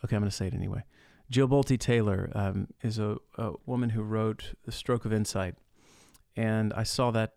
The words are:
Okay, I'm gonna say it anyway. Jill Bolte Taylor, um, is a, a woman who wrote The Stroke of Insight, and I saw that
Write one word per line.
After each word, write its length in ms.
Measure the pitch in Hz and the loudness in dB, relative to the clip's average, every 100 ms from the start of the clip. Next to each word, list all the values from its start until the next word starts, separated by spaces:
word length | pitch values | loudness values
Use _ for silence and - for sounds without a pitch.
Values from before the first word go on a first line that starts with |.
Okay, 120 | - 107 | -2 0
I'm 60 | |
gonna 80 | 101 | 0
say 160 | - 92 | 0 -4
it 80 | |
anyway. 300 | - 101 98 - _ _ _ - | -2 -4 -6 -10 _ _ _ -2
Jill 200 | 120 131 | 2 4
Bolte 300 | 139 135 127 | 4 4 2
Taylor, 520 | - 120 104 95 - | 4 4 4 0 -2
um, 340 | 104 98 95 98 - | -2 0 -2 -4 -6
is 160 | 117 110 | -4 -2
a, 180 | 104 - - - | -2 -4 -8 -6
a 160 | 110 - - | -6 -6 -6
woman 240 | 123 120 | -2 0
who 120 | 110 | -2
wrote 520 | 107 110 110 107 - - | -2 0 0 -2 -8 -12
The 80 | - | -10
Stroke 320 | - - 120 | -8 -2 0
of 80 | 110 | 2
Insight, 440 | 110 104 98 92 - _ _ _ - - _ _ - | 0 0 -2 -4 -6 _ _ _ -20 -20 _ _ -2
and 360 | 113 110 107 | 0 2 2
I 100 | - | 0
saw 260 | 110 - 123 | -2 2 2
that 240 | 113 110 | 2 0